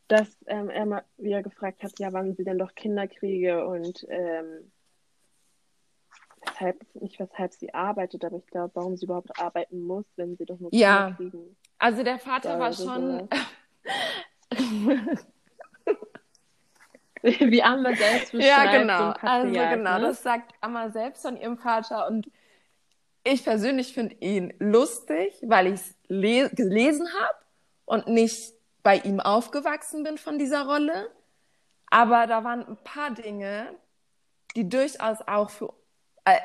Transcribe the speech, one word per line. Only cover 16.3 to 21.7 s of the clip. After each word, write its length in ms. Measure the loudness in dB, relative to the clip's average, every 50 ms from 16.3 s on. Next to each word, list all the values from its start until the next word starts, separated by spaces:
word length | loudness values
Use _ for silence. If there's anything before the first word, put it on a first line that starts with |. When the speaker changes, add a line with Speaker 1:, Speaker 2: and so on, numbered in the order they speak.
| _ _ _ _ _ _ _ _ _ _ _ _ _ -20 _ _ _ 0 2
Speaker 1:
<laughs> 0 |
Wie 380 | 2 4 6 6 6 6 6 6
Amma 320 | 6 4 4 0 0 2
selbst 360 | 4 4 4 4 2 0 -2 -2
Speaker 2:
Ja, 0 |
Speaker 1:
beschreibt, 340 | 4 6 8 8 8 8
Speaker 2:
genau. 320 | 8 6 6 6 6 4 2
Speaker 1:
so 60 | 2
ein 100 | 0 -2
Patriarch, 420 | -2 0 2 2 2 2 2 2 2 2 2
Speaker 2:
Also 60 | 2
genau, 220 | 0 0 0 0 2
Speaker 1:
ne? 80 | 2 0
Speaker 2:
das 140 | -2 -2 -2
sagt 300 | -2 -2 -2 -4 -10 -16 _
Amma 300 | -8 -8 -6 -6 -6 -6
selbst 320 | -6 -6 -6 -6 -8 -8 -8
von 180 | -8 -8 -6
ihrem 160 | -8 -8 -8
Vater 500 | -6 -2 0